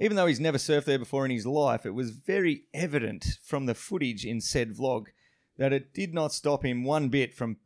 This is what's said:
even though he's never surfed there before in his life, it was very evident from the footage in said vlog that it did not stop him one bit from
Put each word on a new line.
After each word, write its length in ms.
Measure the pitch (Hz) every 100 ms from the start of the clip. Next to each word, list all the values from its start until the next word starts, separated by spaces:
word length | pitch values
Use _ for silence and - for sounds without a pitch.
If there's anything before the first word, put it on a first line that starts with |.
even 160 | 214 208
though 100 | 175
he's 140 | 123
never 180 | 160 139
surfed 280 | - 147 143
there 120 | 139
before 260 | 117 135 135
in 40 |
his 160 | 123 107
life, 380 | 147 143 117 110
it 40 |
was 160 | 107 123
very 520 | 113 - 196 180 143 -
evident 640 | 151 170 143 110 - - -
from 220 | - 143 131
the 80 |
footage 500 | 113 - 190 139 110
in 160 | 113 113
said 320 | - 143 117
vlog 320 | 107 131 120 107 _ _ _ _ -
that 140 | 139
it 200 | 135 131
did 200 | - 190
not 180 | 165 151
stop 320 | - 151 143
him 180 | 131 123
one 280 | 127 156 139
bit 240 | 135 127
from 240 | - 117 107